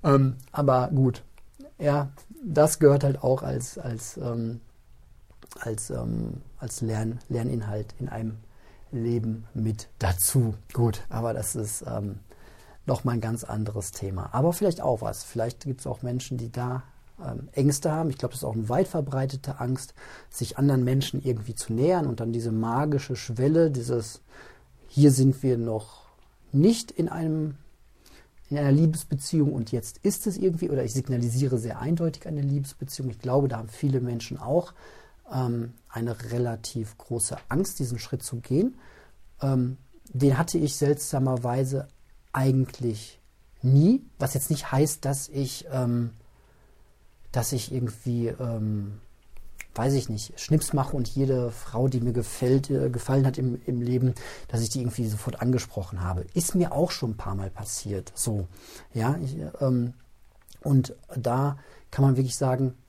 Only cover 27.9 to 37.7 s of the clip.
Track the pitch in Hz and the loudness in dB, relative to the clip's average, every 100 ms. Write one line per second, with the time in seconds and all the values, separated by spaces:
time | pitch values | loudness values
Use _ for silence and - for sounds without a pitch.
27.9 | _ - - - - - 143 143 143 160 | _ -20 -20 -20 -20 -6 0 6 6 6
28.9 | 160 - 139 - 165 147 - 113 120 - | 2 -4 -4 0 2 2 2 -2 -4 -6
29.9 | - 196 208 220 190 190 165 175 135 110 | -2 -2 0 -2 0 0 0 -2 -2 -2
30.9 | 123 127 123 120 120 139 123 113 117 123 | -4 -2 0 0 2 2 0 -2 -6 -2
31.9 | 165 165 160 - 151 143 143 139 - 135 | 0 0 -4 -8 -2 0 0 -4 -10 -12
32.9 | - 131 110 127 131 139 113 113 - 143 | -6 -6 -4 0 2 2 -2 -8 -2 0
33.9 | 135 123 117 - - - 156 - - - | 2 0 -4 -6 -10 0 0 0 -14 -20
34.9 | - - - - 135 127 120 117 120 _ | -20 -20 -20 -6 -2 0 -2 -4 -10 _
35.9 | 117 117 110 117 117 120 113 - 120 110 | -6 -6 -6 -6 -2 -2 -4 -8 -6 -8
36.9 | - - 117 - - - 135 196 | -10 -6 -4 -4 -6 -2 0 0